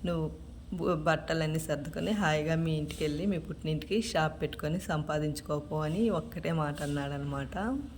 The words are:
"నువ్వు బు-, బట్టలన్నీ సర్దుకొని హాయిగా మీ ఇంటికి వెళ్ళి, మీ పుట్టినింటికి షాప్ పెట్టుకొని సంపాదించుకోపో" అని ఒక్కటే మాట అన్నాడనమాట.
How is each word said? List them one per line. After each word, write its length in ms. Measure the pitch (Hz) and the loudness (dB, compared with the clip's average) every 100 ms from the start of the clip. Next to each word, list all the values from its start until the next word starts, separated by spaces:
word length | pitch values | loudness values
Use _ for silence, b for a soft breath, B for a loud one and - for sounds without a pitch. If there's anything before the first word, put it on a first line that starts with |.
"నువ్వు 260 | 175 170 156 - - - - | 0 0 -2 -4 -12 -14 -8
బు-, 220 | 180 170 | -2 0
బట్టలన్నీ 640 | 165 156 156 - 165 156 160 | 2 4 2 2 0 2 0
సర్దుకొని 520 | 160 143 147 156 170 | 0 -2 -2 -2 0
హాయిగా 440 | 214 170 156 151 | 2 4 4 4
మీ 220 | 160 165 156 | 2 2 2
ఇంటికి 260 | 147 - | 0 -2
వెళ్ళి, 220 | 156 147 | 0 2
మీ 120 | 196 175 | 0 0
పుట్టినింటికి 640 | 156 151 156 156 - 214 | -2 -4 -2 -2 0 0
షాప్ 400 | 220 170 156 156 | 2 2 2 2
పెట్టుకొని 380 | 151 - 151 175 | -4 -2 -2 -2
సంపాదించుకోపో" 1000 | - 156 151 151 151 143 - 147 147 156 | 0 0 2 0 0 -2 -2 -4 -2 -2
అని 280 | 151 180 226 | 0 2 2
ఒక్కటే 420 | 170 - 170 160 | 2 -2 -4 0
మాట 300 | 165 147 147 | 2 0 0
అన్నాడనమాట. 1000 | 147 143 139 143 143 139 139 175 220 277 285 | -2 0 -2 -2 -2 -2 -4 -2 0 -2 -4